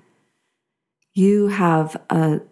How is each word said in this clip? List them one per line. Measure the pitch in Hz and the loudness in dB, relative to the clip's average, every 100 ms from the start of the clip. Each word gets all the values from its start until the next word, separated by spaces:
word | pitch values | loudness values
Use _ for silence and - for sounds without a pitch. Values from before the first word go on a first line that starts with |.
| _ _ _ _ _ _ _ _ _ _ _ | _ _ _ _ _ _ _ _ _ _ _
You | 196 190 208 202 | 0 2 2 0
have | 202 175 160 156 - - | 0 0 0 -2 -8 -4
a, | 165 160 156 - | -2 0 -2 -6